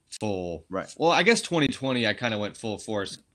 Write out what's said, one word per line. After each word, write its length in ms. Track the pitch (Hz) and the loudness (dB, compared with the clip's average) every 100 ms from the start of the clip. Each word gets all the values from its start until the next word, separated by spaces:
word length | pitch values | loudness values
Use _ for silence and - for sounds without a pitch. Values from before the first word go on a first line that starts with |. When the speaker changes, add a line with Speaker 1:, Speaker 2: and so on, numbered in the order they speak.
| _ - | _ -6
Speaker 1:
full 460 | 107 95 87 80 - | -4 -2 -4 -6 -6
Speaker 2:
Right. 180 | 92 - - | -6 -6 0
Speaker 1:
Well, 140 | 160 | 4
I 100 | 160 | 6
guess 180 | 185 226 | 4 4
twenty 260 | - 170 139 | 2 2 2
twenty, 380 | - 135 127 110 | 2 -2 0 0
I 80 | |
kinda 240 | 104 123 107 | 0 -2 -2
went 180 | 104 - | -4 -6
full 220 | 110 101 | -6 -6
force. 400 | - 107 95 - _ | -4 -4 -4 -8 _